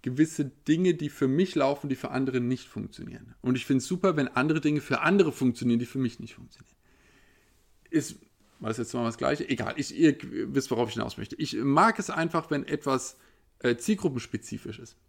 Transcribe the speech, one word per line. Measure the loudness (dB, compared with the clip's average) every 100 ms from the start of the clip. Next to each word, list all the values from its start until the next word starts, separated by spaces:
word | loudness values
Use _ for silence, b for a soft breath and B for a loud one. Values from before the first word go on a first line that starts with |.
gewisse | -6 0 0 2 -6
Dinge, | -6 0 4 4
die | 2 -4
für | 0 2
mich | 2 2 2
laufen, | 2 2 -4
die | -4
für | -4
andere | -2 0 0
nicht | 0 -4 -6
funktionieren. | -10 -10 -12 -14 -14 -18 -6
Und | -2 -2
ich | 2
find's | 0 2
super, | 0 2 2
wenn | 0
andere | 2 2 2
Dinge | 2 0
für | 0 0
andere | 4 4 4
funktionieren, | 4 0 2 2 2
die | 0
für | -2
mich | -2 -4
nicht | -16 -16
funktionieren. | -20 -20 -20 _ b b b b b b b b b _ _
Ist, | -2 -2 -14 _ _ _ _
war | -6
das | -4
jetzt | -4
mal | -2 -4
das | 0
Gleiche? | -2 -2 -2
Egal, | -2 -2 -4
ich, | -6 4
ihr | 4 4 -6 -6 -2
wisst, | -2 0
worauf | 0 0
ich | -2
hinaus | -6 -6
möchte. | -12 -8
Ich | -6 -2
mag | 2 4 4 2
es | -4
einfach, | -2 -2 -2 -2
wenn | -4 -2
etwas, | -4 -2 -2 -4 -16 b b b _
äh, | 0 0
zielgruppenspezifisch | 0 0 0 -2 -6 -10 -8 -12 -10 -14
ist. | -16 _